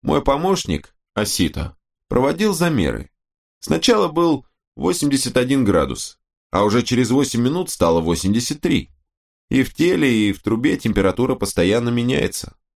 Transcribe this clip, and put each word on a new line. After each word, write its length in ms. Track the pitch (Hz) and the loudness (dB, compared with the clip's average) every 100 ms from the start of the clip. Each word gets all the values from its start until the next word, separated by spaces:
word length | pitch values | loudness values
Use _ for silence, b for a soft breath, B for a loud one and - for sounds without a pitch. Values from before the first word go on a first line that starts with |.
Мой 200 | - 147 | 0 0
помощник, 720 | 139 139 185 139 - 78 - _ _ | 0 0 0 -2 -2 -6 -6 _ _
Асито, 640 | - 104 - 85 - 78 - _ _ _ | -4 -4 0 -2 -2 -10 -10 _ _ _
проводил 460 | 120 135 165 214 | 0 0 0 -2
замеры. 560 | 170 175 139 76 55 - _ _ _ _ _ | 0 0 2 0 -4 -10 _ _ _ _ _
Сначала 480 | - 165 - 214 180 | -4 0 2 2 2
был 380 | 156 170 143 - _ _ - | 2 2 0 -4 _ _ -4
восемьдесят 600 | 151 180 147 135 127 127 | -2 0 0 0 0 0
один 280 | 123 139 | 2 2
градус, 540 | 107 87 67 60 - - _ _ _ | 2 2 0 -6 -10 -16 _ _ _
а 140 | 90 | 0
уже 180 | 104 113 | 2 2
через 280 | 117 123 113 | 0 0 2
восемь 320 | 131 139 117 | 2 0 0
минут 280 | 123 170 175 | 0 -2 -6
стало 300 | - 85 82 | 0 2 2
восемьдесят 600 | 82 82 95 110 123 143 | 0 -2 0 0 -2 -4
три. 300 | 170 139 123 _ _ _ _ _ _ | -2 -2 -4 _ _ _ _ _ _
И 120 | 135 | -2
в 120 | 127 | -2
теле, 540 | - 170 - 139 113 104 | 0 0 2 2 2 0
и 40 | |
в 100 | 95 | -2
трубе 340 | - 113 139 - | -4 0 0 -2
температура 580 | 113 101 95 90 127 | -2 0 0 0 -2
постоянно 560 | 127 98 - 87 113 120 | -2 -2 0 2 2 0
меняется». 680 | 120 120 139 - - - _ _ | -2 -2 -2 -2 -6 -12 _ _